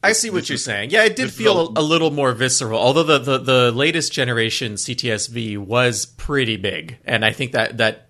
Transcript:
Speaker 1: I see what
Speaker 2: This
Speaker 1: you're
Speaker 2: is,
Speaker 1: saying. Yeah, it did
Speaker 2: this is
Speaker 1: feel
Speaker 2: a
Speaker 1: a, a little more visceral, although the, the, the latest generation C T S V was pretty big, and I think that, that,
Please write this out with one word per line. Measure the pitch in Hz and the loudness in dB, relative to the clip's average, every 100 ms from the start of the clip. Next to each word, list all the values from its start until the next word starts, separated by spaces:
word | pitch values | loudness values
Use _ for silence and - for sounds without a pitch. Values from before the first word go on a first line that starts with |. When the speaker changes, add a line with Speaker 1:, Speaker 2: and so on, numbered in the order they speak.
Speaker 1:
I | 226 | 2
see | 220 226 | 0 -2
what | 180 | -4
Speaker 2:
This | - | -4
Speaker 1:
you're | |
Speaker 2:
is, | 131 | -6
Speaker 1:
saying. | - 101 113 | -4 -4 0
Yeah, | 208 | 4
it | 220 220 | 4 2
did | 185 | -6
Speaker 2:
this | |
is | - | 0
Speaker 1:
feel | 220 185 | 2 2
Speaker 2:
a | 165 113 | 0 0
Speaker 1:
a, | |
a | |
little | 156 165 160 | 2 2 2
more | 143 135 | 2 0
visceral, | 113 127 - 120 113 | 2 0 0 -2 2
although | 120 143 | 4 4
the, | 156 143 | 4 2
the, | 127 131 | 2 -2
the | 123 127 123 | 2 4 4
latest | 117 147 165 147 | 2 0 0 -4
generation | - 127 117 113 - 123 104 | -2 -2 0 -2 -2 -6 -6
C | - | -6
T | 120 123 | -6 -4
S | 107 - | -4 -4
V | 117 113 104 | -6 -6 -8
was | 98 120 123 104 - | -2 2 2 0 -8
pretty | - - 143 120 107 | -10 -4 -2 0 -2
big, | 98 80 80 - - | -4 -4 -10 -14 -4
and | 113 | 0
I | 110 | 0
think | 113 131 | 0 -4
that, | 131 117 113 | -2 -2 0
that, | 110 110 | 0 0